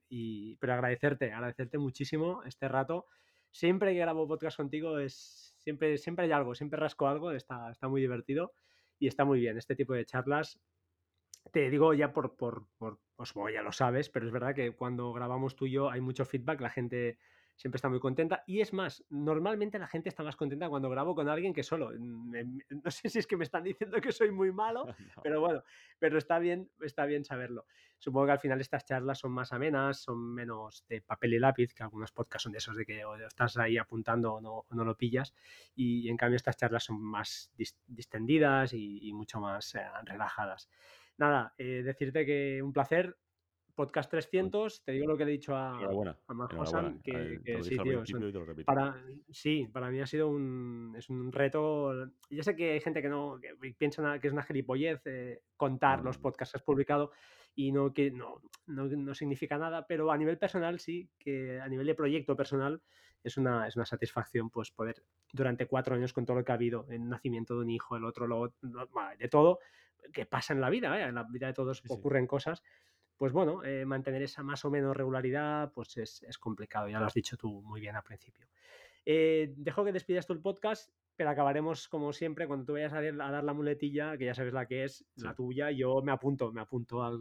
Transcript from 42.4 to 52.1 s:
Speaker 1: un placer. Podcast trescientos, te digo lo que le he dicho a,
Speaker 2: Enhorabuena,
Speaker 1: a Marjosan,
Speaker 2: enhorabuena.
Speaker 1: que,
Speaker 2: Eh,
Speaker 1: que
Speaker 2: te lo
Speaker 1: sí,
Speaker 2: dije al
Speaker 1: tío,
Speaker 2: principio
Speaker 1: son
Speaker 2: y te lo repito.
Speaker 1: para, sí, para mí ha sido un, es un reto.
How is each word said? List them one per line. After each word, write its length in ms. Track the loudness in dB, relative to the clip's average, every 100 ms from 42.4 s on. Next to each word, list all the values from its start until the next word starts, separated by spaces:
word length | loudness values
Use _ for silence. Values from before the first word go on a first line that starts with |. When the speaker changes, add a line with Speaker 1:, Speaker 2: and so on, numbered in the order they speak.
| 0 -2
Speaker 1:
un 100 | 0
placer. 440 | 0 4 4 2 -4 _ _ _ _ _
Podcast 360 | -4 0 0 0
trescientos, 720 | -2 2 2 2 0 -2 -4
te 80 | -4
digo 140 | 0 0
lo 100 | 2
que 80 |
le 60 | 2
he 20 |
dicho 240 | 0 -2 -4
a, 140 | -4 -4
Speaker 2:
Enhorabuena, 400 | -2 0 -2 -6 -10
Speaker 1:
a 80 |
Marjosan, 680 | -8 -6 -4 0 0 0 -4
Speaker 2:
enhorabuena. 20 |
Speaker 1:
que, 80 | -6 -4 -6 -6
Speaker 2:
Eh, 40 |
Speaker 1:
que 100 | -6
Speaker 2:
te 40 | -4
lo 60 |
Speaker 1:
sí, 60 | -2
Speaker 2:
dije 100 | -2
al 40 | 0
Speaker 1:
tío, 40 | -2
Speaker 2:
principio 200 | -2 -4
Speaker 1:
son 80 | -4
Speaker 2:
y 40 |
te 60 | -6
lo 60 |
repito. 220 | -8 -2 2
Speaker 1:
para, 380 | 2 2 -4 -14 -18 -18
sí, 360 | -6 -2 -2 -2
para 180 | -6 -4
mí 80 | -4
ha 40 | -2
sido 220 | -2 0
un, 680 | 0 -2 -4 -8 -8 -12
es 140 | -14 -8
un 240 | -6 -4
reto. 800 | 2 2 4 2 2 0 -2 -8